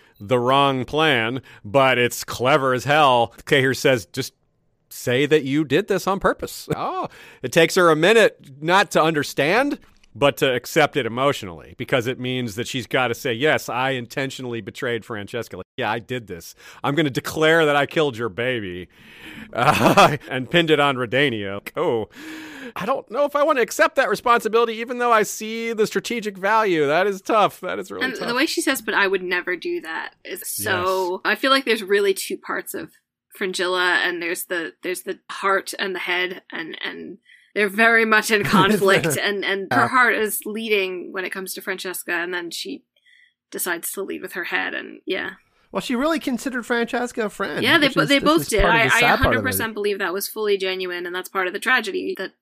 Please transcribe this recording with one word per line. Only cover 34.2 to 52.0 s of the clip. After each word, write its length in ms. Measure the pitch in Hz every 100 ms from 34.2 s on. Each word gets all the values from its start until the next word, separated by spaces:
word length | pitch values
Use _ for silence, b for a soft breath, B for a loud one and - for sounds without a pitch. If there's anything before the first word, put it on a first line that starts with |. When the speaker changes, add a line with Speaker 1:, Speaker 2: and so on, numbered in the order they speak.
Speaker 2:
there's 220 | 170 175
the, 300 | - 175 160 -
there's 200 | 165 180
the 160 | - 175 -
heart 420 | - 196 196 - -
and 160 | 202
the 40 | 180
head, 420 | - 180 180 185 _
and, 260 | 170 160 -
and 340 | - 170 160 185 b b b
they're 140 | 196 208
very 360 | 202 226 226
much 260 | 220 214 208
in 140 | 214
Speaker 3:
<laughs> 120 | 202 202
Speaker 2:
conflict, 580 | 190 208 190 190 165 139
and, 240 | 196 202
and 280 | 165 196 190
her 100 | -
Speaker 3:
Yeah. 60 | -
Speaker 2:
heart 260 | 254 240
is 260 | 202 214 - 214
leading 640 | 214 226 208 190 180 -
when 120 | 190
it 60 | 180
comes 220 | 196 190
to 60 | -
Francesca, 500 | 190 185 190 175 -
and 200 | 175 175
then 180 | 180 170
she 340 | - - - _ b b b b b _
decides 420 | 196 185 170 -
to 100 | -
lead 200 | 190 165
with 100 | 180
her 120 | 190
head, 280 | 175 185 180
and 260 | 165 - -
yeah. 260 | - 190 - - _ _ _
Speaker 3:
Well, 80 | 196
she 160 | - 240
really 240 | 302 320
considered 440 | - 240 277 247
Francesca 600 | 220 240 233 240 247 -
a 40 | 214
friend, 320 | - 196 147
Speaker 2:
Yeah, 140 | 233 311
they 100 | 285
Speaker 3:
which 80 | -
Speaker 2:
bo-, 60 |
Speaker 3:
is, 60 | -
Speaker 2:
they 120 | 277
Speaker 3:
this 40 |
Speaker 2:
both 160 | 277 320
Speaker 3:
is 60 | -
Speaker 2:
did. 140 | 214
Speaker 3:
part 120 | 202 226
of 40 |
Speaker 2:
I, 40 | 226
Speaker 3:
the 60 |
Speaker 2:
I 60 | 226
Speaker 3:
sad 60 | 240
part 60 |
of 80 | 214
it. 40 | 262
Speaker 2:
hundred 80 | -
percent 320 | 247 - 226
believe 240 | 214 202 196
that 140 | 190
was 160 | 190 -
fully 280 | 220 208 202
genuine, 480 | 190 185 185 175
and 80 | 180
that's 160 | 180 180
part 200 | 196 185
of 40 |
the 60 | 202
tragedy 560 | 226 254 208 185